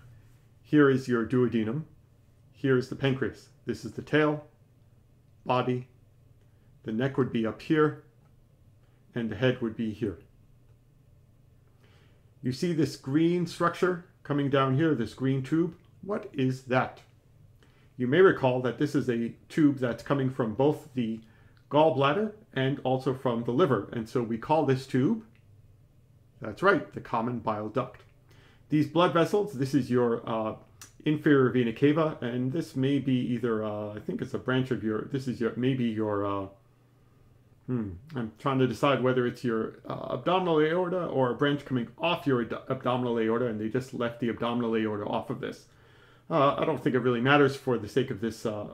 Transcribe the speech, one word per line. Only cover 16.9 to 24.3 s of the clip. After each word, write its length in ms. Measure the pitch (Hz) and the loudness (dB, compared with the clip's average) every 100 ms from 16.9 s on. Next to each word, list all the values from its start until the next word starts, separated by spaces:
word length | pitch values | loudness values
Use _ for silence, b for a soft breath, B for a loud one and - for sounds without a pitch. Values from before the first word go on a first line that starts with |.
| - - _ _ _ - _ b b b - | -6 -20 _ _ _ -20 _ b b b -6
You 80 | 123 | 0
may 160 | 156 | 6
recall 400 | 190 - 131 127 | 6 6 0 0
that 160 | 123 113 | -2 -2
this 160 | 147 | -2
is 160 | 143 123 | 0 0
a 240 | 117 117 - - | -2 -4 -8 -6
tube 300 | - 147 127 | 2 4 4
that's 240 | 123 113 | -2 -4
coming 260 | - 143 131 | -2 0 0
from 240 | 131 113 | 0 -2
both 400 | 104 143 147 - | 2 2 2 -6
the 280 | 127 113 110 b b b b _ | -4 -4 -6 b b b b _
gallbladder 600 | 143 160 135 139 190 214 - - | 4 4 4 2 2 -2 -6 -8
and 260 | - 131 139 | -2 -2 0
also 320 | 131 131 135 127 | 0 0 -2 -2
from 280 | 131 117 120 | -2 -2 -2
the 60 | |
liver. 380 | 123 175 110 - | 2 2 2 -2
And 140 | 120 110 | -8 -4
so 140 | 127 | -4
we 160 | 110 | -2